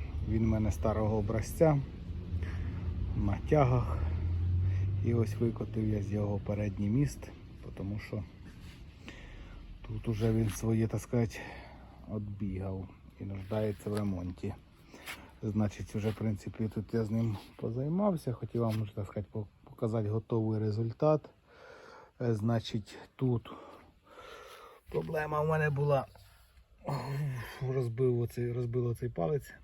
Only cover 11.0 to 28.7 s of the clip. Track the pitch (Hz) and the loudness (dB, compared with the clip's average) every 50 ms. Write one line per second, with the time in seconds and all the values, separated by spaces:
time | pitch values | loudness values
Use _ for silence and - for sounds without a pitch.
11 | - - - 120 117 107 - - - - - - - - - - - - - - | -2 0 2 2 2 2 0 -6 -10 -10 -12 -14 -14 -16 -18 -18 -20 -20 -20 -18
12 | - - 107 110 104 104 101 98 104 98 92 95 95 95 95 95 95 95 - - | -10 -6 -6 -6 -4 -6 -6 -4 -4 -4 -4 -4 -4 -4 -4 -6 -8 -10 -12 -18
13 | - - - - 98 98 98 95 95 92 110 107 107 107 98 - - 104 104 104 | -20 -18 -14 -10 -8 -8 -8 -8 -6 -2 0 0 0 0 -2 -2 -4 -2 0 0
14 | 104 101 95 90 87 90 90 - - 101 - - - - - - - - - - | 0 0 0 -2 -2 -6 -6 -6 -6 -6 -6 -8 -12 -20 -20 -20 -20 -20 -20 -16
15 | - - - - - - - - - 110 104 107 107 101 - - 95 - - 107 | -12 -12 -12 -12 -14 -18 -12 -6 -4 0 2 2 2 2 0 -4 -8 -6 -4 0
16 | 101 110 104 - 104 110 104 - - 101 - - 113 107 - 113 104 - - 113 | 0 0 0 0 0 0 0 -2 -4 -6 -4 -2 -2 -2 -2 -2 -4 0 2 2
17 | 113 101 110 113 117 113 104 90 - - - - - - 113 127 135 151 165 185 | 2 2 2 2 2 2 0 -2 -6 -10 -10 -6 -4 -2 -2 0 0 2 2 4
18 | 208 208 180 147 - 131 117 - - - - 120 117 113 107 110 110 101 - 110 | 4 4 2 2 0 -2 -4 -4 -4 -2 0 2 2 2 2 2 0 -2 -2 -4
19 | 98 - - 107 98 - - 110 104 - - - - - - - 120 110 110 117 | -6 -4 -4 -6 -6 -4 -6 -6 -6 -8 -10 -20 -20 -16 -8 -2 -2 0 0 0
20 | 107 104 107 113 107 - 120 113 110 110 110 107 107 107 101 110 117 113 113 - | 0 0 0 -2 0 0 0 2 2 2 2 2 2 0 0 0 0 -2 0 2
21 | 151 151 156 151 - - - _ _ - - - - - - - - - - - | 4 4 4 4 2 -4 -20 _ _ -20 -20 -20 -20 -20 -20 -20 -20 -20 -20 -20
22 | - - _ - 127 120 113 104 101 117 117 113 - - - 110 101 - - - | -20 -16 _ -2 0 0 2 2 2 2 2 2 0 -2 -4 -4 -4 -6 -14 -16
23 | - - _ - 131 127 120 113 - - - - - - - - - - - - | -18 -14 _ 0 2 2 2 0 -2 -6 -16 -16 -16 -18 -18 -20 -20 -20 -20 -20
24 | _ - - - - - - - - - - - - - - - _ - - 156 | _ -20 -20 -20 -18 -16 -16 -16 -18 -18 -18 -18 -20 -20 -20 -20 _ -6 -4 -2
25 | 160 160 160 156 151 151 156 151 151 156 156 156 151 151 143 139 143 147 143 131 | -2 -2 -2 -2 0 0 0 2 2 4 4 4 4 4 2 4 4 4 4 4
26 | 123 - - - - - - - - - - - - _ - - - - 143 135 | 4 0 -8 -20 -20 -20 -20 -20 -20 -20 -20 -20 -20 _ -20 -12 -6 -4 -4 -2
27 | 120 135 139 139 151 139 127 123 107 - - - 131 127 131 135 123 117 113 120 | -2 -2 -2 -2 -2 -2 -2 -4 -6 -8 -8 -4 -2 0 0 0 0 0 2 4
28 | 131 127 120 120 120 117 - 123 120 120 120 123 123 117 | 4 4 4 4 2 0 0 -2 -2 0 0 -2 -2 0